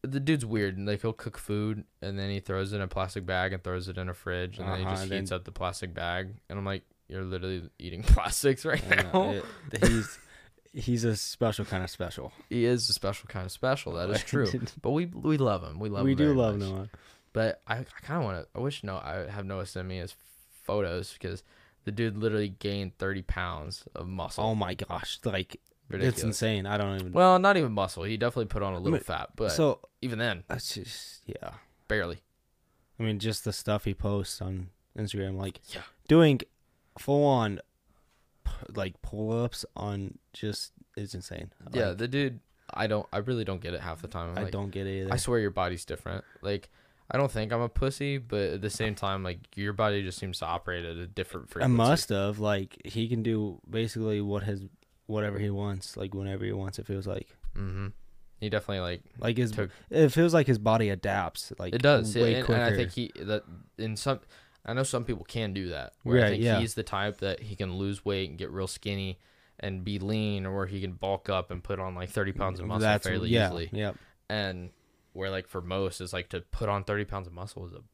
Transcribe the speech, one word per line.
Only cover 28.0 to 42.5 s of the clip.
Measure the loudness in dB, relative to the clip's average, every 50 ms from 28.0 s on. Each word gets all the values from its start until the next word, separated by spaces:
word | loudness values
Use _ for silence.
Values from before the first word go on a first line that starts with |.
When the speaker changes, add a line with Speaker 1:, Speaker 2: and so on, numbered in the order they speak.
| -2
Speaker 1:
He | -2 0
definitely | 2 0 0 2 0 -2
put | 0 -2 -2
on | -2 -2 -2
a |
Speaker 2:
I | 0
Speaker 1:
little | 2 2 2
Speaker 2:
mean, | 2
Speaker 1:
fat, | 0 -2 -4 -4 -4 -8 -4
but | -2 0 0
Speaker 2:
so | 4 4 4 4 4 2 -6 -20 _ _
Speaker 1:
even | -4 -4 -2 0
then, | 0 0 0 -2 -4
Speaker 2:
that's | -6 -6 -6 -4 -6 -6
just, | -6 -8 -10 -12 -12 -12 -14 -18 -16 _
yeah. | -12 -12 -10 -10 -12 -14 -14 -20 _ _ _ _
Speaker 1:
barely. | 0 0 0 0 -2 -4 -8 _ _ _ _ _ _ _ _ _ _ _ _ _ _ _ -4
Speaker 2:
I | -2
mean, | -2 0 0
just | 0 -2 -2 -2 -4
the | -4 -4
stuff | -2 0 0 0 0 0
he | -2 -2
posts | 0 0 0 0 0 -2 -4 -6 -6
on | -6 -6 -4 -6 -8 -10 _ _ _ _ _
Instagram, | -6 -6 -4 -4 -4 -4 -4 -4
like, | -4 -6 -6 -8 -10 -16 -12 -12
Speaker 1:
Yeah. | -12 -12 -14 _ _ _
Speaker 2:
doing | 8 10 10 12 10 8 4 0 _ _ _ _ _ _ _ _ _ _ -8
full | -2 2 4 6 6
on, | 6 6 6 4 2 -2 -4 -10 _ _ _ _ _ _ _ _ _ _ _ _ _ _ _ _
p-, | -6 -6 -6 -10 -8 -6
like, | -4 -4 -4 -6 -8
pull | -12 -8 -4 -2 -2 0 2 2 0
ups | 0 -2 -6 -12 -10 _
on | -6 -4 -4 -4 -4 -6 -6 -10 -14 _ _ -12
just, | -6 -4 -4 -4 -4 -6 -10 _ -20 -20 _ _
it's | -10 -8 -8 -8
insane. | -10 -10 -10 -10 -10 -10 -12 _ _ -16 -4
Speaker 1:
Yeah, | 0 2 2 2
Speaker 2:
Like, | 2 -2
Speaker 1:
the | -2
dude, | 0 2 2 2 0 -2 -6 _ _